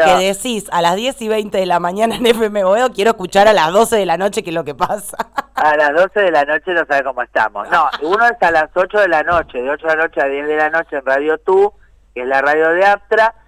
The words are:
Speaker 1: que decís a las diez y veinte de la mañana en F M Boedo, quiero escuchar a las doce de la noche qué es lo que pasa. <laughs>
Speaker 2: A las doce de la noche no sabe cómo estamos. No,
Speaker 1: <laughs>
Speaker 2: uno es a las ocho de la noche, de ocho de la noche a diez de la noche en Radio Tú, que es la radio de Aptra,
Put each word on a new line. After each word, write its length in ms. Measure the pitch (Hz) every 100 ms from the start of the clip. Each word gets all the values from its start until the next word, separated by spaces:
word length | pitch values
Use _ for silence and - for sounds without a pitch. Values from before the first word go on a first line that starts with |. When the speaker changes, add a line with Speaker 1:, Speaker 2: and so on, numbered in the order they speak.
Speaker 1:
que 200 | 160 - 190
decís 420 | 196 254 220 196
a 100 | 175
las 160 | 170 190
diez 240 | 247 262
y 60 | 220
veinte 300 | 214 208 196
de 80 | 180
la 140 | 175
mañana 340 | 175 190 226 214
en 100 | 233
F 180 | 226
M 180 | 214 208
Boedo, 280 | 185 214 254
quiero 180 | - 214
escuchar 360 | 220 185 196 208
a 40 |
las 180 | 202 160
doce 240 | 190 226 220
de 100 | 180
la 100 | 170
noche 240 | 202 208
qué 80 | 170
es 40 |
lo 100 | 165
que 100 | 147
pasa. 420 | 139 175 202 - -
<laughs> 40 | - - - -
Speaker 2:
A 200 | 151 151
las 160 | 147
doce 260 | 151 190 156
de 120 | 180
la 120 | 156
noche 280 | 143 156 185
no 100 | 175
sabe 200 | 151 143
cómo 180 | 135 123
estamos. 480 | 120 135 110 104 110
No, 180 | 170 151 -
Speaker 1:
<laughs> 0 |
Speaker 2:
uno 220 | 151 208 233
es 160 | 233
a 80 | 175
las 200 | 160 156
ocho 240 | 180 185 208
de 80 | 190
la 160 | 160
noche, 400 | 156 175 151 127
de 80 | 127
ocho 160 | 147 160
de 80 | 156
la 60 |
noche 180 | 165 165
a 40 | 139
diez 200 | 139 147
de 80 | 151
la 120 | 151
noche 280 | 165 165 147
en 100 | 131
Radio 320 | 139 151 156
Tú, 340 | - 190 202 - _ _ _
que 100 | 123
es 40 | 127
la 160 | 135
radio 280 | 139 151 160
de 140 | 170
Aptra, 520 | 196 202 - 214 220 -